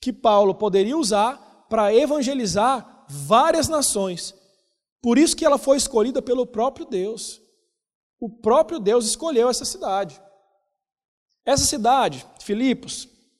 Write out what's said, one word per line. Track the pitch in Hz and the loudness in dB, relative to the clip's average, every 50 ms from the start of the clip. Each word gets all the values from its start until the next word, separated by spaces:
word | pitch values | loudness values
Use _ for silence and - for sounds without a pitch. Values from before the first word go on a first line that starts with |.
que | - 254 - | -10 -10 -8
Paulo | - - 233 208 202 208 196 185 | -2 0 2 4 4 4 2 2
poderia | 190 208 208 180 196 190 214 277 | 0 -2 0 2 2 2 2 0
usar | 330 311 196 214 202 208 233 277 - - - - _ _ _ | -2 -2 0 0 0 0 -2 -2 -6 -14 -20 -20 _ _ _
pra | 220 226 208 202 214 | -2 0 2 4 4
evangelizar | 233 294 277 285 302 262 254 285 269 240 196 160 202 214 254 262 247 - - - _ _ - | 4 4 4 0 -2 -2 -2 -2 -4 -4 -2 0 0 0 0 0 -2 -4 -10 -20 _ _ -18
várias | 139 143 139 139 202 233 285 330 320 330 277 247 | -16 -14 -2 2 4 4 6 4 2 2 0 0
nações. | 320 302 269 - - 208 196 190 180 170 - - - _ _ _ _ _ _ _ _ _ _ _ _ _ - | -2 -2 -2 -2 -2 -2 -4 -4 -6 -8 -12 -14 -16 _ _ _ _ _ _ _ _ _ _ _ _ _ 0
Por | 240 233 269 | 2 4 4
isso | 311 330 - | 4 4 2
que | - 330 | 0 2
ela | 311 285 269 | 2 2 2
foi | - 269 269 | 2 2 2
escolhida | 285 - - - 226 214 247 254 277 - | 2 0 0 0 0 0 0 -2 -4 -4
pelo | 262 240 262 247 | -2 -2 -2 -2
próprio | 240 - 214 226 269 269 - 330 | -4 -4 -4 -4 -4 -4 -6 -10
Deus. | - 240 185 185 208 226 208 - - - - _ _ _ _ _ _ _ _ _ _ _ _ _ _ _ _ | -8 -6 -6 -6 -6 -8 -10 -12 -14 -16 -18 _ _ _ _ _ _ _ _ _ _ _ _ _ _ _ _
O | 247 220 | -12 -12
próprio | 226 - - 220 240 302 320 320 330 320 | -12 -4 0 2 2 2 2 0 -4 -4
Deus | 202 196 220 247 233 | -2 0 0 2 0
escolheu | 220 - - 311 330 311 226 233 247 | -2 -4 -6 -6 -2 0 2 2 2
essa | 247 240 277 | 0 -2 -6
cidade. | - - 381 - 226 190 196 202 175 143 - _ _ _ _ _ _ _ _ _ _ _ _ _ _ _ _ _ _ _ _ _ _ _ _ _ | -8 -10 -8 -6 -4 -4 -4 -4 -6 -10 -18 _ _ _ _ _ _ _ _ _ _ _ _ _ _ _ _ _ _ _ _ _ _ _ _ _
Essa | - 277 269 277 | -2 0 0 0
cidade, | - - 277 208 226 262 269 233 180 143 123 - - _ - - | -2 -2 0 0 2 2 2 2 0 -2 -6 -12 -20 _ -16 -8
Filipos, | - 202 214 254 269 240 - - - - - - - _ _ _ _ _ _ | -6 -4 0 0 0 0 -2 -4 -10 -14 -14 -14 -16 _ _ _ _ _ _